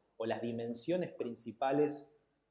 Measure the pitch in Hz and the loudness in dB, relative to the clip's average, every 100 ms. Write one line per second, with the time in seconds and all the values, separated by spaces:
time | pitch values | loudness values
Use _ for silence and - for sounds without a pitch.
0 | _ - 113 110 117 117 117 117 - 180 | _ -4 -2 0 -2 -2 -4 -2 0 0
1 | 165 - 120 117 117 - 135 143 147 147 | 0 -4 -6 -6 -8 0 4 4 4 0
2 | - _ _ _ _ | -12 _ _ _ _